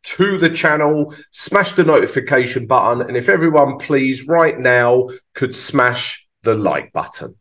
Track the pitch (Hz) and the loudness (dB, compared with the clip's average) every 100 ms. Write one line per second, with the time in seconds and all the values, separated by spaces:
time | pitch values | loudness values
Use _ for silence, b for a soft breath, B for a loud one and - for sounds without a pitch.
0 | - - 196 190 165 165 160 151 151 151 | -14 -2 -2 2 0 2 0 2 0 0
1 | 147 B B - - 202 190 - 160 143 | -4 B B -8 0 0 0 2 4 4
2 | - 135 - 135 123 123 117 127 110 120 | 2 -4 0 0 0 -6 0 0 2 -2
3 | - 120 123 190 165 151 139 127 - 143 | -4 -2 0 2 2 4 2 -2 -2 0
4 | 131 123 135 170 160 127 123 123 120 123 | 0 -4 0 2 2 0 2 2 4 2
5 | 127 B _ - 127 123 - 139 123 120 | 0 B _ -6 -6 -4 -4 0 0 0
6 | - - _ _ 113 107 92 71 - 78 | -8 -12 _ _ -2 0 -2 -4 -6 -10
7 | - - 65 _ | -10 -14 -18 _